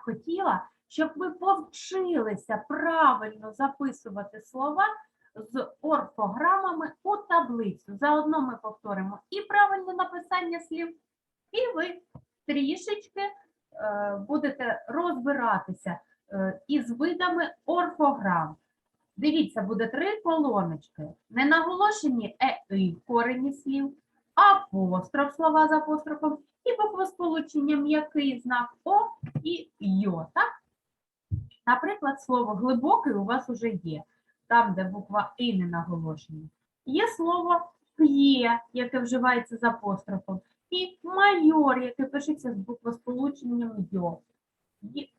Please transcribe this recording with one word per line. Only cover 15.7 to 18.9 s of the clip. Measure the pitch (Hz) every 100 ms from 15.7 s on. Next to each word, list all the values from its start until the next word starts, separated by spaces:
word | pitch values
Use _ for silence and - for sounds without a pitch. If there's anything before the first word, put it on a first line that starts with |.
| 185 185 - _ _ -
е, | 196 190 190 -
із | 285 233
видами | 233 330 359 359 349 302 - -
орфограм. | 349 349 - 285 - 196 170 156 - _ _ _